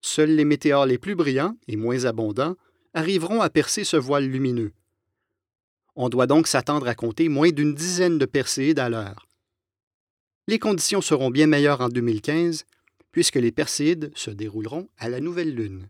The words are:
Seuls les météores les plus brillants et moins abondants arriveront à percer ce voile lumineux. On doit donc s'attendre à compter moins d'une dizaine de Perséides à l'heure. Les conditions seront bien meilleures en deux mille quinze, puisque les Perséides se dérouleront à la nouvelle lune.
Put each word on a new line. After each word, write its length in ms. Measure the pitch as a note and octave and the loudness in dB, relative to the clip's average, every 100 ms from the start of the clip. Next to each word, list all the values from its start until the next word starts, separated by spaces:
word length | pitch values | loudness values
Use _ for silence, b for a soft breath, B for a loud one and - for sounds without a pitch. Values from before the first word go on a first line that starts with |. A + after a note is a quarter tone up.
Seuls 300 | - - D#3 | -6 0 2
les 140 | D#3 | 4
météores 420 | D3+ D3 D3+ C#3 C#3 | 4 2 2 2 2
les 120 | B2 | 0
plus 180 | F#3 G3+ | -2 -2
brillants 400 | D3 C3 E3 A3+ - | 0 0 -2 -6 -8
et 80 | |
moins 300 | G#2+ A2+ C3 | -6 -2 -2
abondants 520 | B2 A2+ A2 G#2 D3 F#3 _ _ _ | -2 -2 -4 -2 -4 -4 _ _ _
arriveront 460 | E3+ D#3+ G3 E3 A3+ | -6 -2 -2 0 0
à 100 | F#3+ | 2
percer 320 | - - - | 2 0 -2
ce 140 | G3+ D#3+ | 0 0
voile 300 | C3 C#3+ C3+ | 2 0 0
lumineux. 460 | C3 C3 A#2+ G#2+ - _ _ _ _ _ _ _ _ _ _ _ - | -2 -2 -2 -4 -8 _ _ _ _ _ _ _ _ _ _ _ -4
On 120 | B2 | -2
doit 200 | A#2 B2+ | 2 4
donc 180 | D3 D#3+ | 4 4
s'attendre 400 | C#3 - D3 B2+ | 0 0 -2 -2
à 80 | |
compter 340 | A#2 A#2+ A2 E3 | -4 -4 -2 0
moins 220 | C#3 E3 | 4 4
d'une 240 | D3 D3+ | 4 0
dizaine 420 | C#3+ E3+ F3+ F3+ D#3+ | 0 -4 0 2 2
de 100 | C3+ | 0
Perséides 520 | C#3+ B2+ - C3+ D#3 | 0 -2 0 0 2
à 100 | B2 | 0
l'heure. 380 | A2+ G2+ G2 _ _ _ _ _ _ _ _ _ _ _ _ - | -4 -6 -12 _ _ _ _ _ _ _ _ _ _ _ _ -4
Les 140 | A3 | -2
conditions 420 | G#3+ F#3+ - G3+ | 0 0 0 -2
seront 280 | - D3 C3 | 0 2 2
bien 180 | B2+ D3+ | 4 4
meilleures 320 | D3+ D3 C#3 | 6 4 2
en 80 | B2 | 0
deux 120 | A#2+ | 0
mille 220 | A#2 A2 | 0 -2
quinze, 420 | G#2+ D#3 E3+ D#3+ - _ _ _ _ | -2 0 0 -4 -10 _ _ _ _
puisque 220 | - F3 | 0 0
les 180 | C#3 A#2+ | 2 0
Perséides 600 | A#2 C#3+ - D3 F3 D3 | 0 -4 0 0 0 -4
se 160 | - - | -10 -12
dérouleront 580 | G2+ A2 G#2+ A2 D3 F#3 _ | -8 -8 -8 -8 -8 -12 _
à 120 | A#2 | -8
la 120 | B2 | -6
nouvelle 340 | D3+ F3 D#3+ | -6 -4 -4
lune. 340 | B2+ G#2 F#2+ F#2+ | -4 -6 -8 -16